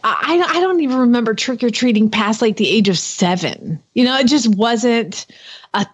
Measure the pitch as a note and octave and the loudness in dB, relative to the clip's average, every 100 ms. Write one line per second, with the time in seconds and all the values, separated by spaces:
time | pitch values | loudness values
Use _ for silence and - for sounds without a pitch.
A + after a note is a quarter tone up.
0 | A3 - C#4 E4+ E4+ E4 F#4+ F4+ C#4+ B3+ | -4 -2 0 0 0 0 0 0 0 2
1 | A#3+ A#3+ A3+ G#3+ - B3 B3 A3 B3 G#3+ | 2 2 0 -2 -4 -2 -2 0 2 2
2 | G#3+ G#3 G#3 A3 A#3 G#3 F#3 G#3 G3+ E3+ | 2 0 -2 0 0 0 0 2 2 0
3 | - - F3 F3+ D#3+ - - D#3+ - - | -4 -2 0 0 -4 -8 -10 -10 -6 0
4 | B3 C4 B3+ D4 A3+ G3 A3+ A#3 A#3+ A#3 | 0 2 2 2 2 2 2 2 0 0
5 | F3+ G#3 - - - - - G3+ G3 | -2 -8 -16 -20 -20 -20 -8 -6 -4